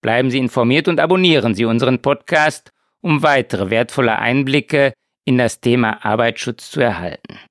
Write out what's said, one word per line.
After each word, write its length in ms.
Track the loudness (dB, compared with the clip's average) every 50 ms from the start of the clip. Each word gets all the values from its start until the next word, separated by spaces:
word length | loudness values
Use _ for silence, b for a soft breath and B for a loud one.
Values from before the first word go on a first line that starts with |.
Bleiben 300 | -2 -2 0 0 0 0
Sie 80 | -2 -2
informiert 500 | -4 -2 -2 0 0 2 2 0 0 0
und 100 | 0 0
abonnieren 560 | 0 0 2 2 2 2 2 2 2 0 -2
Sie 100 | 0 0
unseren 360 | 0 0 0 0 0 0 0
Podcast, 720 | 0 -2 -2 -2 _ -2 0 2 2 0 -2 -6 _ -20 _ _ _ _ _ _
um 220 | -2 -2 0 2
weitere 480 | 2 2 2 2 0 -2 -4 -4 -2 0
wertvolle 480 | 0 0 0 -2 -2 0 0 0 0 0
Einblicke 760 | 0 0 0 0 0 0 0 -2 0 _ 0 2 2 0 0 _ _ _ _ _ _
in 140 | 0 2 2
das 220 | 2 0 -2 -2
Thema 440 | 0 0 2 2 2 0 -2 -2 -2
Arbeitsschutz 680 | -2 0 2 0 0 -2 -4 -8 -10 -10 -10 -14 -10
zu 100 | -2 0
erhalten. 580 | 0 0 0 -4 -8 -10 -12 -12 _ -20 -20 -20 -20 _